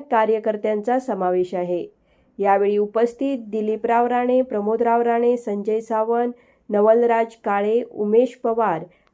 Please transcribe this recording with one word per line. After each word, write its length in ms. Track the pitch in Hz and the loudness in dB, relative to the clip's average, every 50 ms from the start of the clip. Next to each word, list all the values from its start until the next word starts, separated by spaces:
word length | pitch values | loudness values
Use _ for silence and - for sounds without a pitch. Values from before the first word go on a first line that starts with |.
| 285 - | 0 0
कार्यकर्त्यांचा 880 | 240 220 220 214 220 214 214 220 214 208 208 214 214 208 208 240 247 269 | 0 2 2 2 0 0 0 -4 -4 -2 -2 -2 -4 -2 -2 -2 -2 -2
समावेश 560 | 262 254 208 190 185 180 180 180 180 180 190 | -2 -4 -4 -2 -2 0 0 0 -2 -2 -4
आहे. 300 | 180 180 175 180 170 - - _ _ _ _ _ _ _ _ - | -6 -4 -2 -4 -4 -6 -8 _ _ _ _ _ _ _ _ -8
यावेळी 400 | - 196 196 196 202 202 202 208 | -2 2 2 4 4 2 2 2
उपस्थित 600 | 208 208 208 - 220 233 233 233 - 269 277 277 240 226 | 0 0 0 0 0 0 0 -2 -4 -4 -4 -4 -4 -6
दिलीपराव 580 | 208 214 220 214 214 220 220 233 240 233 240 240 | -6 -6 -4 -2 -2 -4 -4 -2 0 2 2 2
राणे, 360 | 240 247 247 247 247 254 254 | 2 0 0 0 2 2 2
प्रमोदराव 600 | 254 262 220 208 202 214 220 226 233 233 233 240 | 0 0 -2 -4 -2 -2 0 0 2 2 2 2
राणे, 360 | 240 233 233 233 240 240 247 | 2 2 2 2 2 2 0
संजय 420 | 240 240 220 202 202 202 214 220 226 | 0 -2 -6 -6 -4 -2 -2 -2 -4
सावंत, 520 | 226 - 220 220 220 226 233 240 240 247 240 _ _ _ _ _ _ - | -4 -4 -2 -2 0 0 0 0 -2 -2 -6 _ _ _ _ _ _ -2
नवलराज 680 | 208 208 208 220 226 240 240 233 233 226 226 226 - | 0 2 4 6 6 6 4 2 2 0 0 -4 -6
काळे, 480 | _ - 214 202 202 202 214 226 240 240 - | _ -4 -2 -2 0 0 0 0 -2 -2 -4
उमेश 440 | - - 214 208 214 233 254 254 - - - | -6 -6 -2 2 4 4 2 2 -2 -6 -4
पवार 400 | 233 226 233 220 196 165 156 170 - _ _ _ _ | -4 0 0 0 0 0 -4 -6 -12 _ _ _ _